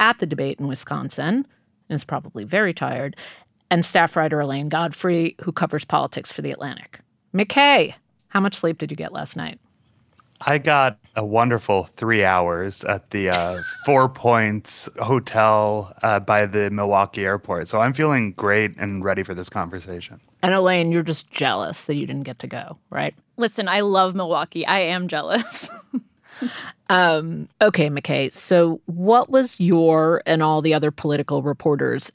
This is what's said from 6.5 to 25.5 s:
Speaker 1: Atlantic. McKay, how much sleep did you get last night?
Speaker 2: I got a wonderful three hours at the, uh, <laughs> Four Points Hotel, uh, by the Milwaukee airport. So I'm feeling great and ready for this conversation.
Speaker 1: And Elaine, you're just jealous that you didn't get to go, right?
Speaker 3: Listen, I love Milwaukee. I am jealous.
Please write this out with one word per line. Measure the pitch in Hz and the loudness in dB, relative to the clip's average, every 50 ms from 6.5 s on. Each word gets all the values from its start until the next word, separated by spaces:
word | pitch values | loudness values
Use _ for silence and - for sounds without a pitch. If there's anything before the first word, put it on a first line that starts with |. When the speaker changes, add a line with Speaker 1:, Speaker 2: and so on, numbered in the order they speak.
Speaker 1:
Atlantic. | 139 - - 139 127 - - - - - _ _ _ _ _ _ | -8 -8 -10 -10 -12 -14 -18 -20 -20 -20 _ _ _ _ _ _
McKay, | - 185 214 208 - 277 285 285 285 233 160 147 - - _ _ _ _ _ | -2 -2 -2 2 4 4 6 6 6 4 4 2 -4 -10 _ _ _ _ _
how | _ - 202 | _ -2 0
much | 190 202 - | 0 0 -2
sleep | - - 165 165 - | -2 -2 -2 -2 -4
did | 156 147 | -6 -8
you | 156 | -8
get | - 156 - | -10 -10 -10
last | - 147 151 147 - | -10 -10 -10 -10 -10
night? | 165 160 160 - - _ _ _ _ _ _ _ _ _ _ _ - - _ _ - | -10 -10 -12 -12 -16 _ _ _ _ _ _ _ _ _ _ _ -20 -20 _ _ -4
Speaker 2:
I | - 139 143 151 | 0 0 0 2
got | 127 160 147 143 135 131 107 - _ _ - | 2 4 4 4 4 2 0 -4 _ _ -6
a | - 107 | -6 -2
wonderful | 104 104 113 120 123 120 113 - - 104 95 90 - _ | 0 2 2 4 4 2 0 0 0 0 0 0 -2 _
three | - 117 113 113 107 | -4 0 2 2 4
hours | 98 92 92 90 87 87 85 85 92 98 92 - - | 4 4 4 4 2 0 0 -2 -4 -6 -8 -6 -4
at | - 104 95 - _ | -4 -4 -4 -6 _
the, | - 104 95 92 | -4 -2 0 0
uh, | 90 87 85 87 92 90 85 - | 2 0 0 -2 -4 -6 -8 -12
<laughs> | - - - | -12 -4 0
Four | - 143 131 131 131 | 2 4 4 4 2
Points | 135 - - 120 117 113 110 104 104 107 - - - - - - - - | 0 0 2 2 4 4 2 0 -2 -4 -6 -10 -12 -12 -12 -12 -10 -6
Hotel, | 113 110 135 127 127 - - 110 110 110 107 107 107 104 107 107 101 98 - - | -2 0 0 0 -2 0 2 4 4 4 4 4 2 2 0 -2 -6 -10 -8 -4
uh, | - 110 107 101 | -2 0 0 0
by | 98 - 107 104 104 | 0 2 2 2 2
the | 101 95 104 101 101 | 0 0 0 -2 0
Milwaukee | 101 101 101 101 101 98 101 98 - 104 98 | -2 -2 0 2 2 2 2 0 -2 -4 -2
airport. | 95 101 98 - - 95 87 78 - | -2 -2 -4 -4 -6 -6 -6 -4 -2
So | - 107 | 0 0
I'm | 113 127 135 | 0 0 0
feeling | 135 156 151 147 127 113 101 | 0 0 2 2 2 0 -2
great | 90 - 104 101 101 107 107 104 85 | -4 -2 0 2 2 2 2 0 -4
and | - 104 101 101 95 | -6 -8 -6 -6 -4
ready | 92 98 95 98 | -2 -2 -2 -2
for | 95 - | -4 -6
this | 92 87 90 - | -8 -10 -10 -8
conversation. | - 104 90 87 92 92 85 95 90 87 - - - - _ _ _ _ | -6 -6 -6 -6 -8 -12 -12 -12 -14 -14 -14 -16 -20 -20 _ _ _ _
Speaker 1:
And | - 185 | 0 0
Elaine, | 190 190 185 185 185 175 170 165 | 2 4 4 4 4 2 2 2
you're | 165 170 | 0 0
just | 160 160 160 - - _ | 0 -2 -4 -8 -8 _
jealous | - - 151 - 98 95 92 80 - - - | -6 -2 -2 0 0 -2 -4 -6 -8 -8 -6
that | - 147 | -6 -6
you | 147 143 | -4 -6
didn't | 135 131 139 139 | -6 -8 -10 -10
get | 135 123 - | -10 -12 -14
to | - | -14
go, | 131 120 120 - - - - _ _ | -12 -12 -12 -12 -14 -18 -20 _ _
right? | - 139 147 147 - _ _ _ _ - | -8 -6 -6 -6 -8 _ _ _ _ -4
Speaker 3:
Listen, | 233 220 - - 202 | -4 -4 -2 -4 -2
I | 185 185 202 | 0 0 0
love | 208 202 190 190 185 185 180 | 2 2 2 2 2 2 0
Milwaukee. | 196 185 165 170 151 156 - - 165 165 | -2 -2 -2 -2 -2 -2 -4 -6 -4 -2
I | - 190 196 | 0 0 2
am | 180 165 175 180 180 175 | 0 0 -2 -2 -4 -4
jealous. | 165 151 - - 185 233 226 - | -4 -6 -4 -2 -2 -2 -2 -4